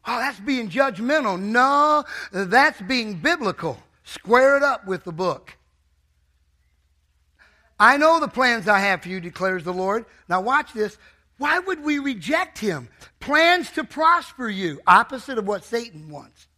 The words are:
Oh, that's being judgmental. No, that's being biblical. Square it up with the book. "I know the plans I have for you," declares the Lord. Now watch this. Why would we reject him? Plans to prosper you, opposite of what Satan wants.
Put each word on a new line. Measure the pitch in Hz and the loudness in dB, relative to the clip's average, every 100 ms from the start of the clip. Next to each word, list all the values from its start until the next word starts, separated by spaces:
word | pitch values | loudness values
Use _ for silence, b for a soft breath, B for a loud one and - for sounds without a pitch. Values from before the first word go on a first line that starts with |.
| - | -6
Oh, | 240 | -4
that's | 262 262 | -4 -6
being | 208 262 220 | -4 -4 -4
judgmental. | 160 269 185 233 311 240 180 | 0 -2 0 -2 0 0 -2
No, | 196 233 262 285 294 302 294 B B | -2 2 4 4 4 2 -2 B B
that's | 185 190 233 294 - | -6 0 4 4 0
being | 185 262 220 190 | -6 -4 -4 -4
biblical. | 214 339 220 - 160 120 _ _ | -2 0 -2 -6 -8 -10 _ _
Square | - - - 240 262 277 | -20 -18 2 4 6 4
it | |
up | 277 247 190 | 2 -2 -4
with | 180 | -8
the | - | -8
book. | 160 185 139 - - _ _ _ _ _ _ _ _ _ _ _ _ _ _ _ _ _ _ b b b _ | -4 -4 -4 -10 -20 _ _ _ _ _ _ _ _ _ _ _ _ _ _ _ _ _ _ b b b _
"I | 214 277 | 4 6
know | 311 330 | 4 4
the | 285 | 0
plans | - 254 233 190 | 0 0 0 0
I | 202 | 2
have | 202 185 | 2 -2
for | 175 | -4
you," | 190 | -10
declares | 175 - 185 185 | -10 -6 -4 -4
the | 165 | -6
Lord. | 180 185 214 226 b b | -4 -2 -4 -6 b b
Now | 180 | -4
watch | 202 277 294 | 0 -2 -2
this. | 226 214 - b b b _ | -6 -6 -6 b b b _
Why | 285 330 | -2 -2
would | 370 349 | -2 -6
we | 294 294 | -2 -2
reject | 277 240 165 320 370 - | -4 -6 -2 -2 -2 -4
him? | 214 156 120 b b b | -6 -6 -10 b b b
Plans | - 294 330 359 302 | 0 2 4 2 0
to | - | -8
prosper | 262 - 320 349 - - 240 | -8 0 2 2 0 -10 -8
you, | 196 185 143 - | -6 -6 -4 4
opposite | 185 226 262 240 254 | 6 4 -8 -8 -6
of | 196 | -4
what | 202 | -6
Satan | - 233 233 156 156 | -6 -8 -8 -18 -18
wants. | 147 110 _ _ | -20 -20 _ _